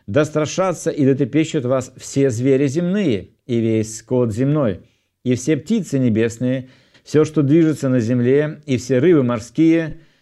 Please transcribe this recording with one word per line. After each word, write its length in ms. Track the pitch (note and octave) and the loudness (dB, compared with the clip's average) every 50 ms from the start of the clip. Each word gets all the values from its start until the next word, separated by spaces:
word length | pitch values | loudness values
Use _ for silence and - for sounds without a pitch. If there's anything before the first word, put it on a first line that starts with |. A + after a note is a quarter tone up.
| _ - | _ -2
Да 180 | G2+ C#3 D#3 | 0 0 0
страшатся 640 | D3+ D3+ D3+ D3+ - - F3 F#3 F#3+ E3 - - E3 | 0 0 -4 -4 -2 -2 -2 -2 -2 -2 -4 -4 -6
и 160 | C#3 D3 C#3 | -2 0 2
да 80 | C3 C#3 | 2 2
трепещут 520 | B2+ C#3+ A2 C3+ D#3 D#3 D#3 - D3+ B2 | 2 0 -2 0 -2 -2 0 -2 -4 -2
вас 280 | B2 C3+ C3 B2+ - - | -2 -2 -2 -4 -6 -14
все 360 | - - - - C#3 C#3 C3+ | -20 -16 -8 -2 0 0 0
звери 340 | A#2 A2 B2 C#3 C3+ C3 D3 | 0 0 0 2 2 2 2
земные, 640 | C#3 B2+ E3+ F3+ F3 F#3+ G#3+ G3 D3+ A2 F#2 F2 - _ _ _ | 0 -2 -2 -2 -2 -2 0 0 0 -2 -2 -4 -10 _ _ _
и 140 | - A#2+ A#2 | -4 -2 0
весь 380 | A2+ A2+ A2 A2 G#2+ A2 - - | 0 0 0 0 -2 -4 -8 -14
скот 360 | - - B2+ B2 B2 A2+ G2+ | -8 -2 0 0 0 0 0
земной, 460 | A2+ C3 C#3 D3+ D#3 C#3 G#2+ F2+ - - _ _ _ _ _ _ _ - | -2 0 0 0 0 0 -2 -2 -6 -10 _ _ _ _ _ _ _ -2
и 120 | B2 B2+ | -2 -2
все 220 | A#2+ - D#3 D#3+ C#3 | -2 0 -2 -2 -2
птицы 420 | D#3 - A3 A#3 D#3+ - C#3+ C3+ | 0 -2 -2 -2 -2 -2 -2 0
небесные, 720 | B2+ A#2+ G#2+ A2 A2+ A#2 A2+ - B2+ B2+ C3 C3 B2+ - - _ _ _ _ _ _ | 0 0 2 2 0 -2 -2 -4 -4 -4 -4 -4 -8 -12 -20 _ _ _ _ _ _
все, 200 | - - D3 D#3 | 0 2 2 2
что 200 | D3+ D3+ D#3+ C#3+ | 2 2 0 2
движется 440 | C3 D3+ E3+ D#3+ D#3 D3 - C3+ C3 | 4 4 4 4 2 0 -2 -2 0
на 120 | B2+ B2+ | 0 0
земле, 600 | A2 A2+ B2+ B2 A#2+ A#2+ C3+ C#3+ D3+ D3+ D#3 - - | 0 0 0 0 2 2 2 2 0 -2 -6 -12 -6
и 120 | D3 C3 A2 | -4 -4 -4
все 200 | - - C3+ B2+ | -2 0 0 2
рыбы 240 | C#3 F3+ F3 D3 | 4 4 4 4
морские, 800 | B2+ A#2+ A#2+ A2 G2 - - - D#3+ E3 E3 E3 E3 D3+ - - - _ _ _ | 4 0 -2 -4 -6 -8 -2 2 2 4 4 2 0 -4 -10 -14 -18 _ _ _